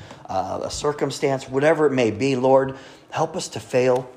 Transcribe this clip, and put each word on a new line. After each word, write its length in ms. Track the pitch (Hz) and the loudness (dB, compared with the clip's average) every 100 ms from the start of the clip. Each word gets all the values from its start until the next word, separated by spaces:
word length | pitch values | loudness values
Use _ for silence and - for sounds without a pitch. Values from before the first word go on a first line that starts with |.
| - - - | -18 -18 -8
uh, 340 | - - 95 | -6 -4 -6
a 80 | - | -6
circumstance, 760 | - 147 143 143 135 143 135 127 | -4 -4 -2 -4 -2 -2 -2 -4
whatever 380 | 131 151 160 151 | 0 2 4 2
it 80 | |
may 160 | 131 117 | 4 0
be, 260 | 98 135 127 | 2 0 2
Lord, 420 | 131 135 135 131 - - - | 4 4 4 -4 -16 -20 -8
help 240 | - 160 175 | -4 -4 -4
us 120 | - | -8
to 100 | - | -10
fail 500 | - 127 123 127 131 | -2 2 4 2 -2